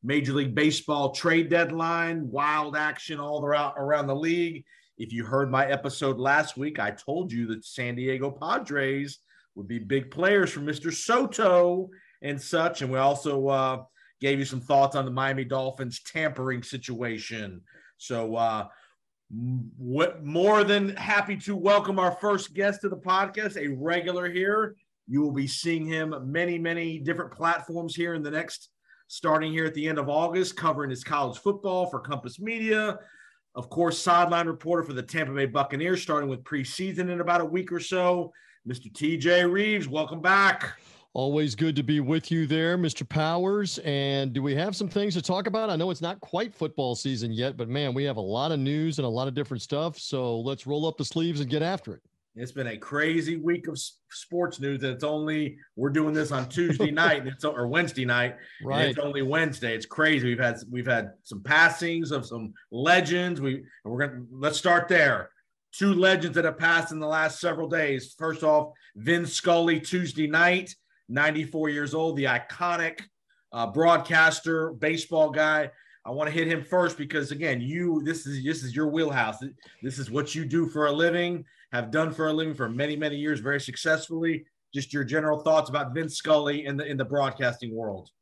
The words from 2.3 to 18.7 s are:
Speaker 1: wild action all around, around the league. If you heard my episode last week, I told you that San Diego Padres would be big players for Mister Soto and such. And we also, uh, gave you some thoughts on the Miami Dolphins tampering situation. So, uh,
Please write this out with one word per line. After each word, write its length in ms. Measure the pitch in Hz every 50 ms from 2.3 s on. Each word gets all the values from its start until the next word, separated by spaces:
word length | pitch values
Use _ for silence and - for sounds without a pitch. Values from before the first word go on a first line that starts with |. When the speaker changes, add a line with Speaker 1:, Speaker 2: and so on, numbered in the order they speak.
Speaker 1:
wild 440 | 110 139 143 147 151 151 151 147 143
action 440 | 151 151 151 147 - - - 156 147
all 260 | 147 147 147 151 147
around, 280 | 143 147 147 147 143 139 143
around 300 | 139 139 151 147 143 139
the 80 | 135
league. 480 | 139 151 165 165 175 170 170 165 165 131 _ - _ _ _ _ _
If 140 | 117 110
you 120 | 113 117 113
heard 280 | 107 123 135 139 131
my 160 | 127 131 139 135
episode 500 | 139 139 - 143 131 - 147 135 131 120
last 400 | 127 135 139 151 156 - - 123
week, 220 | 139 151 151 -
I 100 | 107 104
told 420 | 104 - - - 143 170 180 -
you 140 | 117 117 117 110
that 180 | 110 110 110
San 300 | - - - 123 120 120
Diego 360 | 120 127 131 131 131 131 143
Padres 880 | 135 - 147 160 202 - 254 - 143 143 135 135 135 139 143 143 135 - _ _ _ _ _ _ _
would 140 | 98 98 98
be 100 | 120 120
big 320 | 107 98 135 135 127 127
players 420 | - 147 170 190 202 202 190 156
for 100 | - 143
Mister 280 | 143 147 151 - - 165
Soto 1000 | 156 - - - 226 254 277 - - - 240 196 180 180 175 175 175 185 190 185 - - _ _ _ _ -
and 180 | 143 143 139
such. 400 | 135 - - 170 160 170 165 -
And 100 | 143 127
we 60 | 127 131
also, 500 | 135 139 139 139 - 156 139 139 135 139
uh, 360 | 139 135 131 131 131 131 123 _ _ _ _ _ _ _
gave 180 | - 139 135 139
you 60 | 139
some 160 | 131 131 131
thoughts 340 | 123 - 143 139 139 135 139
on 100 | 143 139
the 60 | 131
Miami 320 | 123 131 135 135 135 135 135
Dolphins 580 | 120 135 131 131 131 131 - 135 123 117 -
tampering 640 | _ - - 160 160 156 135 127 131 131 131 123 120
situation. 1000 | - - 131 123 - 123 113 123 120 113 107 107 - 113 110 107 101 92 90 90 _ _ - _ _ _ _
So, 380 | - - 127 117 113 110 113 113
uh, 320 | 117 113 110 107 101 101